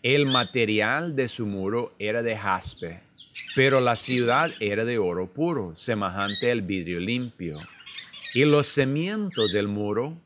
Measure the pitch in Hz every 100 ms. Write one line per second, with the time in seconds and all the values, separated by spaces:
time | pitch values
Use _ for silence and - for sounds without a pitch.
0 | 120 143 139 131 120 127 110 107 107 139
1 | 170 139 123 - 107 98 95 117 117 _
2 | 104 113 117 107 104 107 - - 85 85
3 | _ _ - - - - 135 135 123 113
4 | - 127 120 131 165 - 104 101 117 117
5 | 92 87 92 - 165 151 92 80 - 110
6 | 98 92 98 104 120 120 92 98 85 87
7 | 95 123 123 - 87 76 - - - -
8 | - - - 120 147 147 143 - 131 143
9 | 175 214 208 143 107 98 101 104 104 107
10 | 139 165